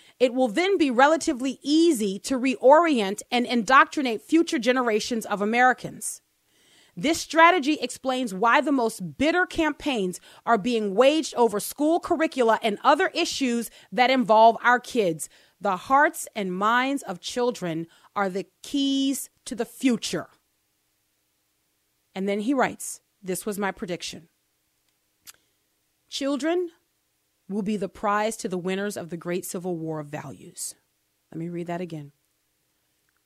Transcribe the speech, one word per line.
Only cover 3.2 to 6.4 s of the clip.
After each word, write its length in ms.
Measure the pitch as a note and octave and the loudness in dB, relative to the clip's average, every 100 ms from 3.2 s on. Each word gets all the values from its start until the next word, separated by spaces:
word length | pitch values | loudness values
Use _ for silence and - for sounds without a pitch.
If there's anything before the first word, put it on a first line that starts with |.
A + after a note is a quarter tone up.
| - | -4
and 160 | B3 A#3 | -4 -2
indoctrinate 760 | A#3+ G3 C4+ D#4 D#4 C4 G#3+ | -2 4 6 6 0 -4 -4
future 380 | - D#4+ E4+ D#4 | 0 0 2 -2
generations 640 | A3+ B3+ A#3+ G#3+ - A3+ | 0 0 0 -2 -2 -6
of 160 | - G3+ | -4 -4
Americans. 840 | G#3+ A#3+ B3+ - D3+ D#3+ - - _ _ | 0 2 2 2 -6 -12 -12 -14 _ _